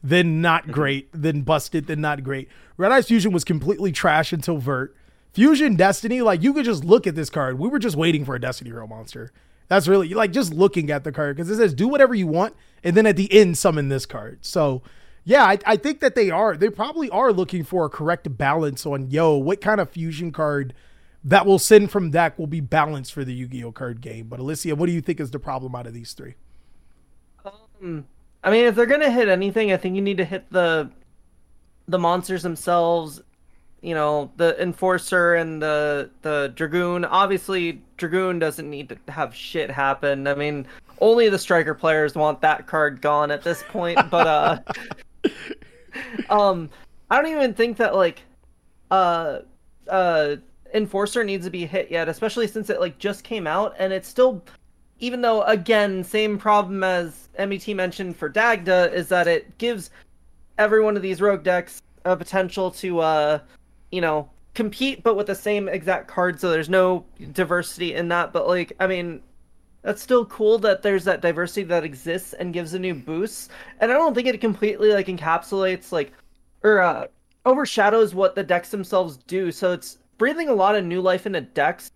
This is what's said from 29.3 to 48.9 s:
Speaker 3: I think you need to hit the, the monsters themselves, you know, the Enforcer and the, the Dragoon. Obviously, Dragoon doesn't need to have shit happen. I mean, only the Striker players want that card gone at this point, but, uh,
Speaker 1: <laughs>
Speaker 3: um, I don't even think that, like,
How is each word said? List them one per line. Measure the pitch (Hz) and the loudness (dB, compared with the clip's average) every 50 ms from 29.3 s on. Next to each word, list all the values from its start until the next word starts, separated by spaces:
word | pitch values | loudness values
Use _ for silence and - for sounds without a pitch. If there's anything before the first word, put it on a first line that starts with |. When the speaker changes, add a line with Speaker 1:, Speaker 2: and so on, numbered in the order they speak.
| 185 180 190 202 202 226 220 208 | 4 2 2 -2 0 0 2 2
Speaker 3:
I | 190 | 0
think | 180 - 185 185 | 0 0 -2 -2
you | 196 | 0
need | 196 196 202 | 0 0 0
to | 180 185 | -2 -2
hit | 151 190 185 - - | -4 -4 -10 -10 -2
the, | - 185 175 170 165 160 151 127 - - - _ _ _ - _ _ _ _ _ - - _ _ _ _ _ | 0 2 2 2 2 0 -2 -4 -10 -20 -20 _ _ _ -20 _ _ _ _ _ -20 -20 _ _ _ _ _
the | - 170 185 | -4 -2 0
monsters | 175 170 175 185 180 - 185 180 156 | 2 2 0 0 -2 -4 -6 -6 -4
themselves, | 180 165 156 - - 175 175 170 170 170 170 160 156 143 - - _ _ _ _ _ - _ _ - - _ - | -6 -8 -6 -2 0 2 2 4 2 2 0 -2 -6 -12 -16 -20 _ _ _ _ _ -20 _ _ -20 -20 _ -10
you | 170 165 | -6 -2
know, | 156 151 151 151 147 143 131 - - | 0 0 0 0 -2 -4 -6 -4 0
the | 170 165 - - | 0 0 2 0
Enforcer | 180 180 165 - - 185 185 170 - - - 180 175 170 170 | -2 -4 -4 -2 0 0 0 0 -2 -2 0 2 4 4 2
and | 170 165 160 160 156 151 | 2 0 -2 -6 -6 -4
the, | 156 151 151 151 147 147 143 139 - _ - - | -2 0 0 0 0 -2 -4 -6 -8 _ -10 -6
the | 156 151 147 143 135 123 | -4 -2 -2 -2 -4 -4
Dragoon. | - 160 151 151 175 175 175 175 175 175 | -6 -6 -2 -2 -2 -2 -2 -2 -4 -4
Obviously, | - - 185 202 190 196 185 - - 196 185 175 170 165 - - _ _ | 0 2 2 2 2 0 -4 -4 -4 -4 -4 -4 -4 -6 -10 -16 _ _
Dragoon | - 180 165 160 196 190 185 180 170 | -8 -6 -2 -2 0 0 0 -2 -2
doesn't | 165 156 147 - 156 143 | -2 -2 -4 -6 -12 -12
need | 147 139 139 123 | -12 -12 -12 -14
to | 113 - _ - 135 | -16 -16 _ -14 -6
have | 165 147 120 113 | -6 -6 -6 -6
shit | - - - - 170 147 110 | -14 -16 -8 -6 -6 -4 -4
happen. | 117 135 139 135 135 - - 143 139 135 139 | -4 -2 0 0 0 0 0 -2 -2 0 -2
I | 143 143 | -4 -2
mean, | 139 147 147 151 143 131 - - - - _ - - | -2 -2 -4 -4 -6 -10 -12 -16 -20 -20 _ -4 2
only | - 220 226 233 233 214 | 4 4 6 6 4 4
the | 196 185 | 2 0
Striker | - - 175 170 160 151 151 | 0 2 2 2 2 0 -4
players | - - 160 156 156 151 151 151 | -2 0 0 2 2 2 0 0
want | 160 151 151 147 127 | 0 0 0 0 2
that | - 156 151 - - | 2 2 2 0 -2
card | - - 160 151 147 139 127 | -4 -2 0 0 0 -2 -2
gone | 131 147 147 147 147 147 | -2 0 2 2 2 0
at | 147 143 - | -2 -4 -2
this | 165 170 - - - | -4 -4 -4 -8 -10
point, | - 220 175 170 175 - - 170 | -6 -6 -4 -2 -2 -2 -4 -2
but, | - 170 165 | 0 0 2
uh, | 160 156 147 147 151 156 - - - - - - - - - - - _ - - 269 - - - - - - - - _ _ - - - 254 269 254 240 214 240 - | 2 2 2 0 0 -2 -4 -8 -14 -14 -14 -12 -14 -16 -16 -16 -20 _ -6 -6 -6 -6 -6 -16 -16 -16 -16 -18 -20 _ _ -20 -18 -16 -16 -16 -12 -12 -12 -6 -2
Speaker 1:
<laughs> | |
Speaker 3:
um, | 208 208 208 196 190 170 165 147 - - - - _ - - _ | 0 2 2 2 0 -2 -6 -12 -14 -20 -20 -20 _ -20 -6 _
I | 220 254 294 | 0 0 0
don't | 320 | 0
even | 320 302 277 254 196 | 0 0 0 0 0
think | - 226 240 226 | 0 -2 -2 0
that, | - 233 208 - | 0 0 0 2
like, | 196 185 170 - - - _ _ _ _ _ _ _ _ _ _ _ _ _ | 2 2 0 0 -6 -20 _ _ _ _ _ _ _ _ _ _ _ _ _